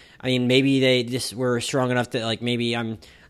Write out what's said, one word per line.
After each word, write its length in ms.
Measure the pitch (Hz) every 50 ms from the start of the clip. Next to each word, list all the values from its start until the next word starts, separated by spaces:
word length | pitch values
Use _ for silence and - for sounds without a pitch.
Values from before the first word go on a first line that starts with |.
| - - - -
I 60 | -
mean, 200 | 131 127 123 123
maybe 340 | 120 127 135 135 139 135 135
they 220 | 131 131 127 127
just 300 | 120 120 123 123 - -
were 260 | 98 117 127 123 123 120
strong 300 | 117 - - 135 127 123
enough 200 | 127 123 117 -
that, 140 | - 120 110
like, 180 | 113 113 -
maybe 340 | 113 120 123 117 120 117 117
I'm, 220 | 117 117 113 110 104 - - - - -